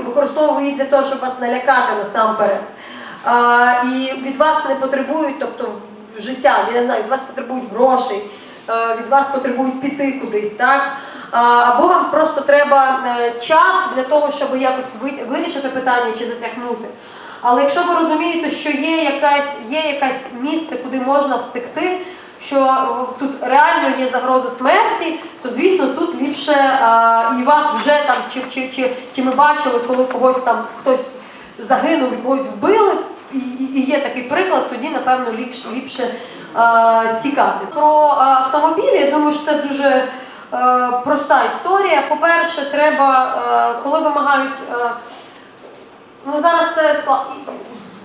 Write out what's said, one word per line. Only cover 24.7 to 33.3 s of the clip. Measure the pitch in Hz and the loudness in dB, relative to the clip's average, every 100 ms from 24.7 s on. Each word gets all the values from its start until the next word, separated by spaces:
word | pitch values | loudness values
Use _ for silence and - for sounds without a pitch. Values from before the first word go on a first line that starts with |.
| 370 440 - 330 - - - | 4 2 0 -4 -6 -10 -12
то, | 247 | -8
звісно, | 220 359 370 269 | 0 2 4 0
тут | - 330 254 | 0 -4 -2
ліпше, | 285 - - | -4 -4 0
е, | 285 269 262 233 226 226 226 233 254 | 4 4 4 4 4 4 4 2 0
і | |
вас | 254 294 294 | 2 4 2
вже | 285 285 294 269 | 0 2 2 2
там, | 240 - | 0 -4
чи, | 262 262 | -8 -8
чи, | 262 254 | -8 -8
чи, | - 254 - - | -4 -4 -4 -8
чи | - | -4
ми | 262 | 0
бачили, | 262 294 294 269 240 | 4 4 4 0 -2
коли | - 254 | 0 0
когось | 254 247 254 254 | 0 2 2 2
там, | 247 226 214 - | 0 -2 -4 -6
хтось | 277 254 - - - - - - | -2 -2 -4 -14 -18 -20 -20 -16
загинув | 226 262 320 311 254 | -2 0 2 0 0
і | 208 | -2
когось | 247 269 - | -2 -2 -4
вбили, | - 320 440 392 - - - - | -2 2 4 4 0 -6 -14 -10